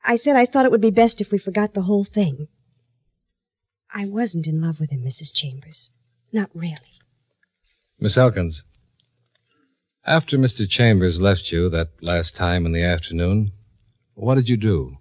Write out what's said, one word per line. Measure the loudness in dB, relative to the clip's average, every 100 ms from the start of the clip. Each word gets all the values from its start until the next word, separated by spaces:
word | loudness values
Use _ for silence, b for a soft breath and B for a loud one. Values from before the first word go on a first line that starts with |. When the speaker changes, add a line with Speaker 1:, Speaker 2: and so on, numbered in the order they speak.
Speaker 1:
I | 0 0
said | 2 4
I | 4
thought | 2
it | 2
would | 4
be | 2
best | 4 2 0
if | -4
we | -4
forgot | -2 -2 -2
the | -2
whole | 0 0 0
thing. | -2 -2 -2 -12 _ _ _ _ _ _ _ _ _ _ _ _ _ _
I | -10 -6
wasn't | -4 -4 -4 -2
in | -2
love | -2 -4
with | -6
him, | -4
Missus | -8 -10 -8
Chambers. | -8 -8 -12 -16 -18 -18 _ _ _ _
Not | -6 -6
really. | -8 -10 -10 _ _ _ _ _ _ _ _ _ _ _ _
Speaker 2:
Miss | -2 4
Elkins, | 4 2 -4 -6 _ _ _ _ _ _ _ _ _ _ _ _ _ _ 0
after | 0 2 0
Mister | 0 0 -4
Chambers | 2 4 6 2 2
left | 2 2 -2
you | -2 0
that | 0 -4 _
last | -2 -2 -2 -2
time | -2 0
in | 0
the | 0
afternoon, | 0 -2 -4 -2 0 2 0 -6 _ _ _ _ _
what | -6 0 2
did | 2
you | 2
do? | 2 0 -2 -12